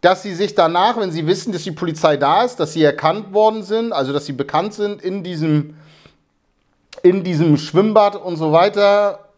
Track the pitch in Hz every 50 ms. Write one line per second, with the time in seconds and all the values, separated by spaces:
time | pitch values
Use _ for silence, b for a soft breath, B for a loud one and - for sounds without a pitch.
0 | - 175 185 185 - 208 185 165 202 202 - - 175 160 170 175 190 226 240 233
1 | 214 185 160 165 160 156 190 190 - 240 196 170 156 196 160 156 185 170 156 156
2 | - 160 151 135 139 139 160 196 240 247 240 - 156 147 156 160 156 147 139 -
3 | - 156 175 208 214 196 190 208 214 220 220 220 202 185 214 226 233 233 208 151
4 | 135 131 139 143 139 - 139 123 143 143 - 151 180 208 208 - 208 208 208 202
5 | - 185 185 202 175 180 180 160 156 160 151 151 143 151 B B B B B B
6 | B B B B B _ _ _ _ _ _ _ _ _ _ _ _ _ - -
7 | _ 180 185 196 170 185 175 151 165 165 151 139 - - - 165 202 220 214 220
8 | 208 202 202 196 - 180 175 156 160 156 151 165 180 208 196 202 202 202 202 208
9 | 208 202 190 - - _ _